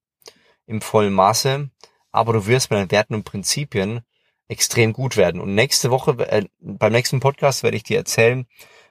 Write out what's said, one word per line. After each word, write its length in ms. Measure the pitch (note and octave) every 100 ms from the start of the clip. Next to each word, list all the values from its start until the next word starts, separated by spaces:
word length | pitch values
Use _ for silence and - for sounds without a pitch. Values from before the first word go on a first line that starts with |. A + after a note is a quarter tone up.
| _ _ - - _ _ -
im 140 | A2
vollen 320 | - G#2+ G#2
Maße, 560 | G2 F#2+ A#2+ C3+ C#3 C#3+ - - _ _
aber 200 | - A2+
du 140 | A2 G2
wirst 240 | B2+ -
mit 80 | G#2
deinen 120 | F#2
Werten 220 | G#2 -
und 100 | G#2+
Prinzipien 760 | - G#2 F2+ - D3 G2+ G2 A#2+ - _ _ _ _
extrem 440 | A2+ - A#2+ A2
gut 240 | A2+ B2+ A2+
werden. 240 | F2 F2
Und 140 | G2
nächste 360 | G2+ C3+ - B2+
Woche, 220 | B2 - A#2+ -
äh, 140 | G#2+ G2+ _
beim 320 | - G2+ G#2+
nächsten 280 | A#2 - C3+
Podcast 420 | C#3 C#3 C#3+ B2
werde 140 | A2+ A2
ich 60 |
dir 160 | - G#2
erzählen, 480 | - - A#2 B2+ B2+ _ - _ _